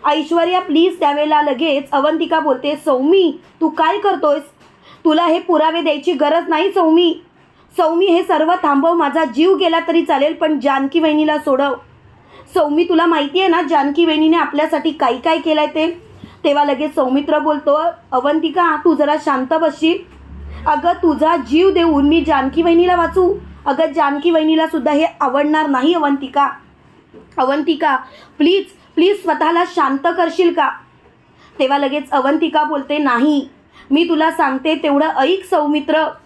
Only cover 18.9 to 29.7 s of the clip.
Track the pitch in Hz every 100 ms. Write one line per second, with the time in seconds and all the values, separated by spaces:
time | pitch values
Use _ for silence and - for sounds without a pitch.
18.9 | 294 294 302 302 262 254 320 320 294 320
19.9 | 370 - - - - - - - 294 339
20.9 | 349 339 294 311 339 226 302 381 381 339
21.9 | 285 285 330 320 277 262 294 339 339 359
22.9 | 349 330 370 359 403 - - - 277 311
23.9 | 294 285 285 339 330 311 320 320 320 262
24.9 | 294 330 - 277 269 294 311 311 262 277
25.9 | 349 285 277 269 285 269 - - _ _
26.9 | _ _ - - - 254 285 302 302 320
27.9 | 262 - - - - 311 381 392 - _
28.9 | - 359 403 330 294 311 339 359